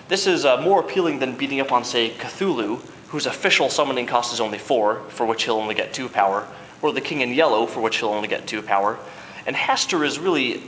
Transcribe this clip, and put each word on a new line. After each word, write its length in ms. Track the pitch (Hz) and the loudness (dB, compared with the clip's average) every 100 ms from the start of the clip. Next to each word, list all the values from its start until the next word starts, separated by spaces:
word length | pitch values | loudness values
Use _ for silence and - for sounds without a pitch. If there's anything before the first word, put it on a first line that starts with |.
| - | -4
This 180 | 185 196 | 0 2
is, 180 | 180 143 | 4 4
uh, 160 | 127 | 4
more 180 | 160 196 | 4 4
appealing 400 | - 196 170 139 | 2 0 0 0
than 160 | 131 120 | -2 -2
beating 240 | 139 139 | -4 -2
up 120 | 135 | 0
on, 120 | 123 | 0
say, 280 | 117 123 113 | 0 0 0
Cthulhu, 680 | 110 127 - 196 135 104 127 - - - | -2 -10 -2 0 0 0 -4 -8 -18 -8
whose 180 | 151 135 | -4 -4
official 440 | - 196 - 139 | -2 2 4 2
summoning 360 | - 143 127 117 | 2 2 0 2
cost 260 | 123 - | 0 0
is 80 | 117 | -2
only 200 | 110 104 | -2 -2
four, 420 | - 131 104 113 - | 0 2 4 2 -4
for 160 | - 117 | -4 -2
which 200 | 113 - | 0 0
he'll 100 | 110 | 0
only 180 | 107 | 0
get 200 | 104 - | -2 -4
two 140 | - 127 | -6 -4
power, 400 | 107 98 98 - - - - | 2 2 2 -4 -14 -18 -4
or 100 | 151 | -2
the 100 | 131 | -2
King 200 | - 151 | -4 -2
in 120 | 123 | 0
Yellow, 320 | 127 160 110 113 | 4 4 4 0
for 140 | 131 | 0
which 180 | 110 - | -2 0
he'll 120 | 110 | -2
only 180 | 107 104 | -2 -2
get 180 | 101 - | -4 -4
two 160 | 110 | -8
power. 380 | 104 98 101 120 - - - - - | 0 2 2 0 -10 -16 -16 -10 -6
And 80 | - | -4
Hastur 500 | - 269 - 175 147 | 0 0 0 0 0
is 140 | 139 | 0
really 420 | 185 156 123 - | 0 2 0 -2